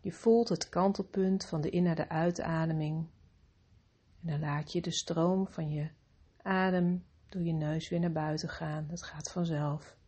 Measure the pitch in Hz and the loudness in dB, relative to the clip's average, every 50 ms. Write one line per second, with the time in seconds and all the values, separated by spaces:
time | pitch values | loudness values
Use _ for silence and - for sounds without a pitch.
0 | - 175 160 - - 233 226 233 233 226 180 165 - - - 170 185 196 196 - | -6 -8 -8 0 4 6 6 6 6 2 0 -2 -2 -2 0 2 2 2 2 0
1 | 190 - - 196 190 190 190 190 - - - 160 147 - - 175 175 175 165 160 | -4 -4 0 0 2 2 2 0 -2 -2 -4 -2 -2 0 2 4 4 4 2 0
2 | - - - 160 165 175 175 - - - 160 160 160 165 160 156 151 151 156 160 | -2 -2 0 2 2 2 2 0 -2 0 0 2 2 2 0 0 0 -2 -2 -4
3 | 160 160 - - - - _ _ - - _ _ _ _ - - _ _ _ _ | -4 -6 -10 -20 -20 -20 _ _ -20 -20 _ _ _ _ -20 -20 _ _ _ _
4 | _ _ _ - - 165 151 147 156 147 143 151 147 147 - 175 170 175 156 - | _ _ _ -10 -6 -4 -4 -2 -2 -2 -2 -2 -4 -2 -4 -4 -2 -2 -4 -4
5 | - - 170 165 165 175 185 190 190 190 - - 160 151 151 151 147 156 - _ | -4 -2 0 2 4 4 4 2 0 -2 -4 -6 -4 -4 -2 -2 -4 -6 -8 _
6 | _ _ _ _ - _ _ _ - 190 190 185 185 190 185 180 175 175 180 180 | _ _ _ _ -20 _ _ _ -4 0 0 2 2 4 4 4 4 4 2 0
7 | 175 - _ _ _ - - 190 170 170 165 156 151 151 156 160 156 - 170 170 | -4 -10 _ _ _ -12 -6 -2 -2 0 0 0 0 0 -2 -2 -2 -2 0 0
8 | 170 175 160 160 151 156 156 156 - 165 - - 165 156 151 156 156 147 170 175 | 0 2 0 0 0 0 -2 -2 -4 -6 -6 -6 -4 -4 -4 -4 -4 -6 -8 -8
9 | - - - 151 147 - - 180 175 170 160 147 147 147 143 156 - - - _ | -10 -12 -12 -12 -12 -6 -2 -2 0 0 2 0 2 0 0 -2 -6 -12 -20 _
10 | _ | _